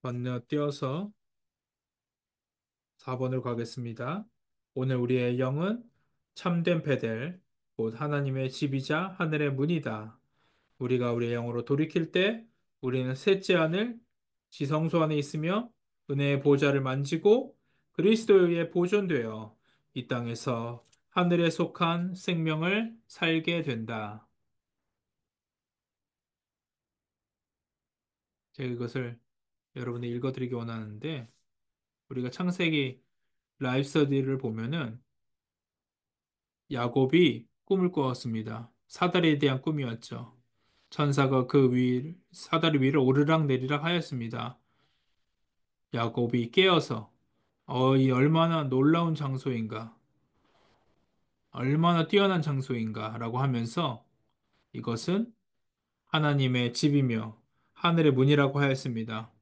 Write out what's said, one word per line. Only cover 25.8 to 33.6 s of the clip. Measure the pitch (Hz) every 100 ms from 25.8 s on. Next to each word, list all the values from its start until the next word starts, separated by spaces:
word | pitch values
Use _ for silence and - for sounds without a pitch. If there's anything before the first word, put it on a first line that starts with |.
| _ _ _ _ _ _ _ _ _ _ _ _ _ _ _ _ _ _ _ _ _ _ _ _ _ _ _
제가 | - 127
이것을 | 120 120 135 120 120 _ _ _ _ _ 135
여러분이 | 123 120 120
읽어드리기 | 120 131 127 123
원하는데, | 123 117 113 107 107 147 147 113 _ _ _ _ _ _ _ _
우리가 | 127 123
창세기 | - 180 180 170 156 131 - _ _ _ _ _
라이프 | _